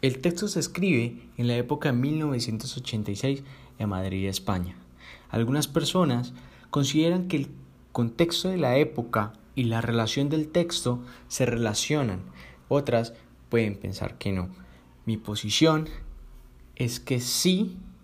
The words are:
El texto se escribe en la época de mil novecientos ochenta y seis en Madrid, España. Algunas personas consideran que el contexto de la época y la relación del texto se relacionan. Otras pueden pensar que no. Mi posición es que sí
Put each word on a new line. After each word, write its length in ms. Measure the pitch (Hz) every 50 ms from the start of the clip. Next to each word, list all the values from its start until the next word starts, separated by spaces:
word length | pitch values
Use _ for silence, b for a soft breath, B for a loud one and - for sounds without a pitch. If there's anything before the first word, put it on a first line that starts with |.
El 160 | - 131 123 -
texto 280 | - 175 175 - 208
se 140 | 202 - 180
escribe 560 | - - - - 180 196 160 120 117 120 120 - - - -
en 120 | - 120 120
la 80 | 120
época 340 | 120 120 - 147 147 - 156
de 80 | 127 120
mil 220 | 127 143 151 156
novecientos 560 | 156 151 135 120 113 - 110 110 - 127 -
ochenta 340 | 131 127 - - 107 104 104
y 60 | 101
seis 260 | 101 - 131 139 139 B B B B B B B -
en 100 | 110 104
Madrid, 400 | 98 92 95 95 95 95 95 98
España. 480 | 95 - - - 101 90 90 87 - - - - B B B B B B B B
Algunas 360 | - 110 117 120 135 151 143
personas 680 | 143 - 165 147 - - 185 180 147 123 120 123 - B B B B B B B B
consideran 560 | - 147 139 - - 151 160 170 175 185 180
que 120 | - - 147
el 100 | 139 - - - - - - - - -
contexto 580 | - - 120 117 113 - 170 165 - - - 185
de 100 | 185 180
la 180 | 156 123 123
época 560 | 135 151 - - - 120 - - 110 104 110 - - - - -
y 80 | - 127
la 160 | 117 113 113
relación 480 | 117 113 117 117 113 107 - 139 139 143
del 200 | 151 156 151 151
texto 540 | - 175 170 170 - - - 123 123 123 B B B B B
se 180 | B - - 131
relacionan. 760 | 120 110 117 117 107 104 - - - 151 151 139 113 95 92 92 - B B B B B B B -
Otras 460 | 139 143 143 - 120 113 117 117 B B B B B - - -
pueden 260 | - 117 113 104 101
pensar 420 | 98 - 95 95 - - 95 -
que 140 | - - 101
no. 180 | 98 92 90 90 B B B B B B B B B - -
Mi 100 | 113 113
posición 720 | 110 - - 104 104 - 107 107 - 156 160 156 156 160 - - - - - - - - - - - - - - - - - -
es 240 | - 123 120 120 -
que 180 | - - 131 123
sí 580 | 120 - - - - 180 180 185 220 214 - - - - - -